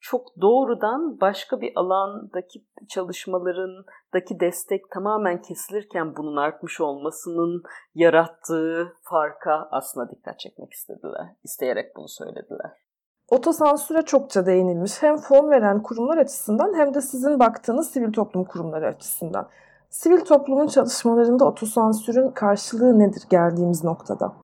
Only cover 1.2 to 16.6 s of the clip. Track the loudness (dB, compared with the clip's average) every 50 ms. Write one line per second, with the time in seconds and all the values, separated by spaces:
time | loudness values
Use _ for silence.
1.2 | 0 0 0 -2 -8 -8 -6 -6 -6 -6 -4 -4 -2 0 0 -2 -2 -4 -6 -12
2.2 | -16 -10 -10 -10 -10 _ _ -20 _ _ _ -20 -20 _ -8 -8 -8 -8 -10 -12
3.2 | -10 -6 -6 -4 -4 -4 -6 -6 -6 -10 -10 -16 -20 -20 -20 -20 _ _ -4 -4
4.2 | -4 -4 -6 -2 -2 -2 -2 -4 -8 -6 -6 -6 -6 _ -12 -8 -4 -2 -2 0
5.2 | 0 -2 -2 -4 -8 -14 -14 -14 -14 -8 -8 -8 -8 _ -6 -6 -6 -6 -6 -10
6.2 | -10 -6 -4 -2 -2 -2 -2 -6 -14 -14 -6 -4 -4 -4 -4 -6 -8 -10 -10 -10
7.2 | -14 -8 -4 -2 -2 -2 -2 -6 -10 -12 -20 -20 _ _ _ 4 4 6 6 6
8.2 | 2 2 -2 _ _ -6 -4 -2 -2 -2 -2 -4 -6 -8 -10 _ _ -4 -2 -2
9.2 | -2 -2 -6 -8 -4 -2 -2 -2 -2 -6 -8 -8 -8 -8 -10 -10 -10 -10 -12 _
10.2 | _ -16 -16 _ -18 -20 _ _ -20 -20 -18 -20 -18 _ -18 -14 _ -12 -12 -12
11.2 | -12 -14 _ _ _ -18 -10 -6 -4 -4 -4 -4 -6 -8 _ -20 -20 -18 -16 -16
12.2 | -14 -14 -14 -16 -14 _ -14 -12 -12 -14 -16 _ _ _ _ _ _ _ _ _
13.2 | _ _ 0 2 2 2 0 2 4 4 4 2 0 -2 -2 -2 0 2 2 2
14.2 | 2 2 -2 0 2 4 4 4 2 2 -2 -2 -4 -6 -6 0 2 2 2 2
15.2 | 2 6 6 6 6 8 4 4 4 4 2 0 -2 -4 -6 -4 -2 0 2 2
16.2 | 2 0 0 -10 -4 -2 0 0